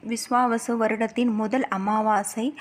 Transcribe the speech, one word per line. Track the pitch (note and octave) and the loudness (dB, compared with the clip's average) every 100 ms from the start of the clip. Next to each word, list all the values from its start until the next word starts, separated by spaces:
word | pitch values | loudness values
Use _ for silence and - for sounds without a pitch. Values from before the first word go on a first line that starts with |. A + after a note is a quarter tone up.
| G#3+ | -8
விஸ்வாவசு | A#3 - B3 B3 A3+ A#3+ A#3 | -6 0 2 2 2 0 0
வருடத்தின் | A3 A3 A3+ A#3 B3 | 0 0 -2 0 0
முதல் | G#3+ A3 B3+ - | 2 0 0 0
அமாவாசை. | G3 G3 G#3+ A3 G#3+ G#3 - B3 - | -2 0 0 2 2 0 -4 -4 -4